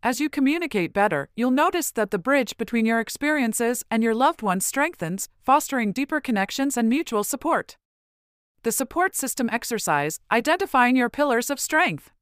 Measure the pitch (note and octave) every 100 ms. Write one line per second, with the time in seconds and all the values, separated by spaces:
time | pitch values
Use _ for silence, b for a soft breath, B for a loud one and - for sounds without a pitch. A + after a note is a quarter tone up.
0 | B3 A#3+ D4 - C4+ D#4+ E4+ G#3 E3+ -
1 | G#3 D3 C#3 - B3 C4 E4 F4 - -
2 | G#3 G#3 G#3 C#4 A#3+ - A3 A#3 A3 A3+
3 | A3+ - D4 D4+ A#3+ A3 A#3 B3 - A3+
4 | A3+ A3 C4+ - G#3 F3+ - - D4+ F4
5 | E3 F#3+ - _ - C#4 - C4+ A3 F#3+
6 | C#4 D#4 - G#3+ G3 - C#4 B3+ A3+ C4
7 | E4+ G#3+ G3+ C#4 D4+ C4+ - - _ _
8 | _ _ _ _ _ _ A3+ A3 C4 D#4+
9 | F#4 - C4 - A#3 A3+ - A3 - D3+
10 | D3 - _ A3 A#3+ F4 G4 C4 B3 B3+
11 | A#3+ - D4 A#3 A#3+ C#4 - D#4 E4+ D3+
12 | - _